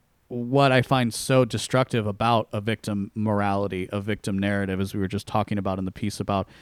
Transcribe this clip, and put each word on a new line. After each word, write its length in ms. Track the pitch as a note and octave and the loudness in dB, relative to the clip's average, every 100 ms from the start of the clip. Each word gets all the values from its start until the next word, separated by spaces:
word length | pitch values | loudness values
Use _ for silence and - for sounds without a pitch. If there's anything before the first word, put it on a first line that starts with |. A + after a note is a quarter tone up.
| _ _ - | _ _ -10
what 440 | B2 A#2+ C#3 C#3 | -8 0 4 6
I 80 | C3 | 6
find 300 | - C3 A#2+ | 4 2 2
so 320 | - - C3 | -2 2 4
destructive 600 | B2 G#2+ - B2+ C3 A#2+ G#2 | 4 0 0 0 2 0 -2
about 420 | G2+ A2+ A#2 - | 0 2 2 0
a 80 | A2 | -4
victim 500 | G#2 A2 - G#2 G2 | -4 -4 -4 -4 -4
morality, 760 | - G#2+ G#2 G2+ G2 G2+ F#2 F#2 | -2 0 0 2 0 -2 -4 -4
a 80 | G2+ | -4
victim 380 | G2+ G#2 - G2 | -4 -4 -4 -2
narrative, 420 | G2+ G2+ G2 F#2 | 0 0 -2 -2
as 140 | G2 | -2
we 60 | G#2+ | -2
were 80 | F#2 | -2
just 180 | G2+ - | -4 -4
talking 320 | G#2+ G2+ G#2 | -2 -2 -2
about 200 | G2 F#2+ | -2 -4
in 60 | |
the 80 | F#2+ | -6
piece 260 | - G#2 - | -6 -6 -6
about 280 | G2+ G2 F#2+ - | -4 -2 -4 -10